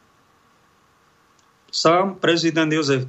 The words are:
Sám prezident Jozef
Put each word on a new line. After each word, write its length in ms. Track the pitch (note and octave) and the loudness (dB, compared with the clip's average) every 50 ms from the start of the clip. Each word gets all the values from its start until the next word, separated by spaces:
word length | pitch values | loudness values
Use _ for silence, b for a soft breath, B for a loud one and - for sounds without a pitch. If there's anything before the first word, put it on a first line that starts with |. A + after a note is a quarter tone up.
| _ _ _ _ _ _ _ _ _ _ _ _ _ _ _ _ _ _ _ _ _ _ _ _ _ _ _ _ _ _ _ _ _ _ | _ _ _ _ _ _ _ _ _ _ _ _ _ _ _ _ _ _ _ _ _ _ _ _ _ _ _ _ _ _ _ _ _ _
Sám 480 | - - - D#3+ E3+ F3+ G3 G3 F#3 | -6 0 2 2 4 4 2 -2 -4
prezident 560 | - - D#3 E3+ E3 D#3+ E3 D3+ D#3+ D#3+ D3+ | -2 0 0 0 2 0 0 0 0 0 0
Jozef 320 | D3+ D#3+ D3+ C#3 C#3 B2+ B2+ | 0 0 0 0 -2 -2 -2